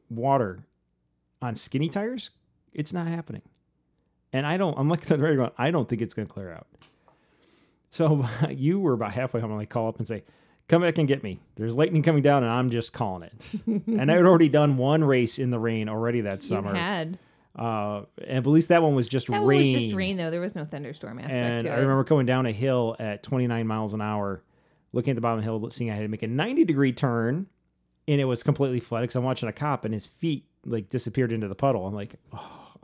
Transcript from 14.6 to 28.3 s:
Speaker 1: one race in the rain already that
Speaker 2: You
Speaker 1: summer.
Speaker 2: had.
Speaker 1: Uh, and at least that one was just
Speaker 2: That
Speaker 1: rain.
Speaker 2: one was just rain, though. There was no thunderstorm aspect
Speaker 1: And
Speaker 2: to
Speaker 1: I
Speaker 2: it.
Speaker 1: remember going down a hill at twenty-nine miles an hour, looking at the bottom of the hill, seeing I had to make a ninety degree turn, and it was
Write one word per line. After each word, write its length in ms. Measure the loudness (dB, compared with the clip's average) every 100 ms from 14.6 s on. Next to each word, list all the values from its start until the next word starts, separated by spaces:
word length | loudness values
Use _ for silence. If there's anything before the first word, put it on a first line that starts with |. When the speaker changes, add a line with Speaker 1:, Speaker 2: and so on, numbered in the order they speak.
| 4 4
Speaker 1:
one 260 | 2 4
race 340 | 4 4 2 -2
in 120 | -2
the 80 | -2
rain 300 | -2 -2 -4
already 340 | -2 -2 0
that 200 | -2 -4
Speaker 2:
You 60 | -4
Speaker 1:
summer. 260 | -4 -2
Speaker 2:
had. 440 | -4 -2 -4 -6 -10 _ _ _ -8
Speaker 1:
Uh, 460 | -4 -2 -4 -6 -10 -14
and 140 | -4 -2
at 80 | 4
least 220 | 4 6
that 140 | 6
one 120 | 6
was 140 | 2 0
just 180 | -2 -2
Speaker 2:
That 140 | 2
Speaker 1:
rain. 40 | 4 6
Speaker 2:
one 80 | 6
was 80 | 2
just 120 | 0 -2
rain, 200 | -2 -4
though. 140 | -4
There 100 | -4
was 140 | -6
no 100 | -8
thunderstorm 540 | -10 -10 -10 -12 -14 -12
aspect 160 | -6
Speaker 1:
And 300 | -4 -2 -2
Speaker 2:
to 60 | -2
Speaker 1:
I 60 | 0
Speaker 2:
it. 20 |
Speaker 1:
remember 240 | 2 2
going 220 | 4 2 4
down 200 | 2 0
a 60 |
hill 420 | -2 0 2 0 -2
at 220 | -6 -8
twenty-nine 420 | -4 0 0 0 -2
miles 280 | -2 -4
an 60 | -4
hour, 420 | -4 -2 -4 -6 -12 _ _ _ _
looking 180 | -4 -2
at 20 | 0
the 40 |
bottom 160 | 0 0
of 60 |
the 60 | -2
hill, 200 | -4 -6
seeing 200 | -6 -4
I 40 |
had 80 | -4
to 60 | -6
make 140 | -6
a 60 | -4
ninety 360 | -2 0 2
degree 280 | 2 4 2
turn, 540 | 2 0 0 0 -2 -6 _ _ _ _ _ 0
and 140 | 0
it 60 |
was 160 | 2